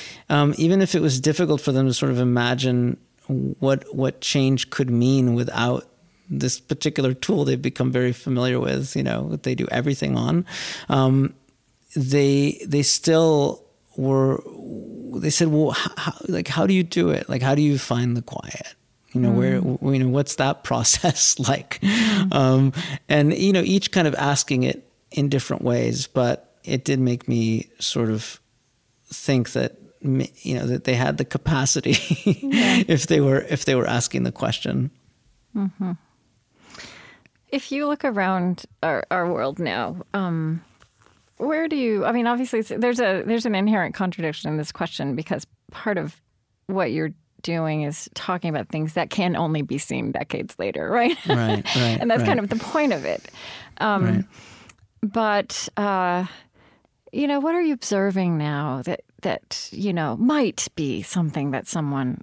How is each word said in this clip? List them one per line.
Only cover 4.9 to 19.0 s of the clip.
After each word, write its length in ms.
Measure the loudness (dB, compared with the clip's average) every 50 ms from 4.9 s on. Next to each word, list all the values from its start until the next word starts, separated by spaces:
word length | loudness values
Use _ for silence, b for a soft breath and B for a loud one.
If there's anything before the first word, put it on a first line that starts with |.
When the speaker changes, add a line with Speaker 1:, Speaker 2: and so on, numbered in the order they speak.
Speaker 1:
mean 440 | 2 2 4 4 4 4 4 4 2
without 500 | 2 0 -2 -2 0 0 0 0 -2 -4 -10 _ _ _ _ _ _ _ -8
this 300 | -4 -2 -2 -2 -2 -4
particular 560 | -6 -6 -4 -2 -2 -2 0 0 0 0 0
tool 300 | 0 -2 0 0 2 2
they've 180 | 0 0 0 -2
become 300 | -4 -2 -2 -2 0 0
very 200 | 2 0 0 -2
familiar 460 | -2 -4 -2 0 0 2 2 0 0
with, 380 | 0 0 -2 -2 -4 -4 -4
you 80 | -4 -2
know, 320 | -2 -2 -2 -4 -4 -6 -6 -4
they 120 | -4 -2
do 140 | -2 -2 -2
everything 460 | -2 -2 0 0 -2 -2 -2 -2 -2
on, 280 | 0 0 0 0 0 -2 B B B B B B B B B
um, 440 | 2 2 4 4 4 4 2 0 -2 _ _ _ _ _ _ _ _ _ _ -8 -4
they, 640 | -4 -2 2 2 4 4 4 4 4 2 2 0 -4 -4
they 160 | -2 0 2 2
still 800 | 2 0 0 2 4 4 6 6 6 4 4 2 2 -2 -4 -12 _ _ _ _ _ -6
were, 460 | -2 0 2 4 4 4 4 2 0 -4 -10 -14 -16 -14 -12 -12 -12 -12 -12 -14 -14 -12 -10 -6 -4
they 100 | -2 0
said, 180 | 2 2 4 4
"Well, 220 | 4 4 4 2 2
h-, 200 | -2 -4 -4 -6
how, 180 | -6 -6 -6 -6 -6 -6 -4
like, 200 | -2 -2 -2 -2
how 180 | 0 0 2
do 80 | 4 4
you 80 | 4 2
do 280 | 2 0 0 2 2
it? 180 | 2 0 -2 -2
Like, 140 | -2 0 2
how 120 | 2 4
do 80 | 4 4
you 160 | 4 2 2
find 380 | 0 0 0 0 0 0 0
the 60 | -2 -4
quiet? 520 | -6 -10 -12 -12 -12 -12 -12 -14 -14 -18 _ _ _ _ _